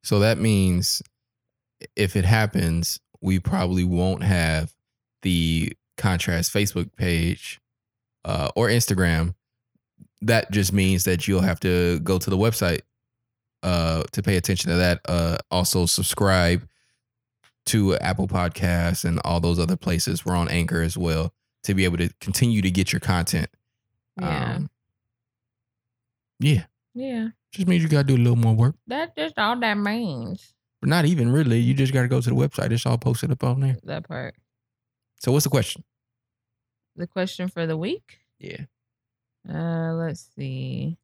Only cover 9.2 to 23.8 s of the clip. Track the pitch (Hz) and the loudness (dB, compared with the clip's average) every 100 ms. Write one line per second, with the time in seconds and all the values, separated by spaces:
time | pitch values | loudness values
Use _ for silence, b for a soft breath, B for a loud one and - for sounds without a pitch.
9.2 | 85 - _ _ _ _ _ _ - _ | 0 -4 _ _ _ _ _ _ -20 _
10.2 | 107 113 - 101 95 101 95 92 95 90 | 2 2 2 0 2 2 2 2 2 0
11.2 | - 95 92 85 92 90 87 85 - 95 | 0 2 2 0 0 2 2 0 0 0
12.2 | 92 95 110 113 92 85 - _ _ _ | 0 2 2 2 0 -2 -6 _ _ _
13.2 | _ _ _ _ 92 87 82 82 73 - | _ _ _ _ -2 0 0 -2 -4 -4
14.2 | 95 95 85 95 - 87 90 82 - 87 | 0 0 0 -2 0 2 2 2 -2 0
15.2 | 82 82 - 90 90 95 87 - 104 - | 0 -2 -2 -2 0 0 0 0 -2 0
16.2 | 98 92 87 87 - _ _ _ _ _ | 4 4 4 2 -2 _ _ _ _ _
17.2 | _ _ _ _ - 110 98 82 85 92 | _ _ _ _ -2 2 2 2 0 -2
18.2 | 95 92 87 - 92 87 85 90 82 82 | -2 0 -2 -2 0 2 0 0 -2 -2
19.2 | - 85 85 87 85 185 - 87 - 92 | 0 0 0 0 0 -2 -2 -2 -2 -4
20.2 | - 90 87 87 85 85 82 - 85 80 | -2 -2 0 0 0 0 -2 -2 -2 0
21.2 | 85 _ _ _ - 95 92 85 87 - | -2 _ _ _ -2 0 2 0 -4 -4
22.2 | - 95 120 110 92 90 92 - - 90 | -8 0 2 2 2 0 0 -2 0 0
23.2 | 85 92 76 _ _ _ | 0 -2 -4 _ _ _